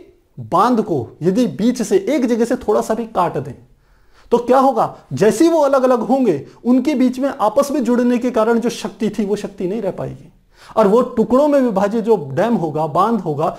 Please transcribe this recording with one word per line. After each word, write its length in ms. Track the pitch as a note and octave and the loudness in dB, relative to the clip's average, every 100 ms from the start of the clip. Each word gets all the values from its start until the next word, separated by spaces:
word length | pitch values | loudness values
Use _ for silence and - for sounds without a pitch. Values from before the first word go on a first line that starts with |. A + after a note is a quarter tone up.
| - _ _ - A2 | -16 _ _ -16 -2
बांध 340 | E3 A3+ A#3+ | 2 2 2
को 240 | G3+ D3+ G#2+ - | 0 -4 -6 -4
यदि 260 | D#3 F#3+ A#3 | -2 0 0
बीच 320 | C3+ A3 B3 | 0 -2 -2
से 240 | A3 G3 - | 0 0 0
एक 180 | D4+ A#3+ | 0 0
जगह 200 | A#3 A3 | 0 0
से 100 | B3 | -2
थोड़ा 240 | - A3 | -2 -2
सा 120 | A3+ | 0
भी 120 | A3+ A3+ | -4 -4
काट 300 | - E3+ D3+ | -2 -2 -4
दें 140 | C#3 B2 - _ _ _ _ _ - | -10 -14 -20 _ _ _ _ _ -2
तो 60 | A#3+ | 0
क्या 180 | A#3+ B3+ | 4 4
होगा? 360 | C4+ A3+ D#3 - - | 4 2 -2 -4 -10
जैसे 300 | C3 G3+ G#3+ | 0 2 4
ही 60 | E4 | 4
वो 100 | E4 | 4
अलग 220 | C#4 C4+ | 2 2
अलग 160 | B3+ B3 | 2 0
होंगे, 440 | A3 C4+ B3 C#3+ - - A3+ | 0 0 2 0 -4 -8 0
उनके 280 | B3+ B3+ C#4 | 0 2 0
बीच 220 | B3+ B3+ | 0 0
में 100 | C4+ | -4
आपस 400 | - G#3 G#3+ C#4 | -2 -2 0 0
में 120 | D4 | 0
जुड़ने 340 | A3+ A#3+ B3 B3 | 0 0 2 0
के 140 | B3 | 0
कारण 280 | A3 A3 A#3 | 0 0 0
जो 100 | A3+ | -2
शक्ति 380 | - - - G#3+ | -6 -8 -6 -4
थी 160 | G#3+ G3+ | -2 -4
वो 100 | G#3 | -4
शक्ति 320 | F#3 - F3+ | -6 -8 -6
नहीं 140 | G#3+ | -4
रह 100 | G3 | -6
पाएगी, 400 | - C3+ C3 - _ _ _ - | -6 -10 -12 -20 _ _ _ -6
और 160 | - G#3 | 0 4
वो 140 | A3 | 4
टुकड़ों 440 | A#3+ - A3 B3 D4 | 2 -2 2 2 4
में 120 | C#4+ | 2
विभाजित 440 | B3+ F#3+ G3+ A3+ G#3+ | 2 0 0 0 0
जो 120 | A3 C#3 | 0 -2
डैम 240 | C3+ G#3+ A3 | -2 0 0
होगा, 300 | D#3+ D3 D#3 | -2 -4 -2
बांध 320 | C#3+ G#3 A#3 | 0 0 0
होगा, 340 | F3 C#3+ E3 | -4 -4 -4